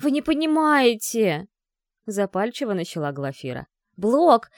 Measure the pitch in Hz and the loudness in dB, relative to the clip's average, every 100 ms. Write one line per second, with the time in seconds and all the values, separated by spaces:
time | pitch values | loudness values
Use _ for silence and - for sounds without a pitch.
0 | 294 285 294 302 311 311 302 285 247 220 | -2 -2 0 0 0 2 2 4 4 2
1 | - 233 208 151 190 _ _ _ _ _ | -2 0 0 0 -6 _ _ _ _ _
2 | - 202 196 185 220 - 247 190 170 170 | -8 -4 -2 -2 -4 -4 -4 -4 -4 -6
3 | 147 143 139 139 131 123 - _ _ - | -6 -4 -8 -8 -10 -10 -12 _ _ -6
4 | 202 269 339 233 - | 0 4 6 4 2